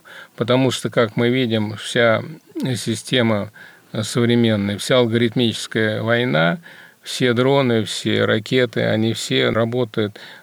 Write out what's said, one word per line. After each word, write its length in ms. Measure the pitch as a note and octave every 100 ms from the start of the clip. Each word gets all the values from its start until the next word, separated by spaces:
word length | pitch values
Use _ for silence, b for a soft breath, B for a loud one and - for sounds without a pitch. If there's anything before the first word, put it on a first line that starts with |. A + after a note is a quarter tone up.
| B B B -
Потому 360 | A#2 B2+ C3
что, 180 | - A#2+
как 280 | C3 A2 B2
мы 120 | A#2+
видим, 460 | B2+ A#2+ A2 G#2 G#2+
вся 460 | - B2+ A#2 A2 A#2+ D#3+ _ E4 F3+ A#2
система 760 | - A2 - B2+ A#2 G#2 G#2 B B B B A#2+
современная, 800 | A2 C3 A#2 A#2+ A#2 G#2 G2+ G2+
вся 180 | - B2+
алгоритмическая 1040 | A#2 A#2 A#2+ C3 A#2 - - A#2 A2 A2
война, 560 | A2 A#2 B2 D3 E3 E3+ B B B B
все 300 | - - B2+
дроны, 500 | A#2 B2+ C#3 C3 A2+
все 420 | G2+ - A2 G#2+ A2
ракеты, 560 | A2 G#2+ B2+ B2 A#2+
они 320 | A2+ A2 A2+
все 360 | A2 - C3 B2
работают 680 | A2+ A#2 B2 A#2 - G#2 - B B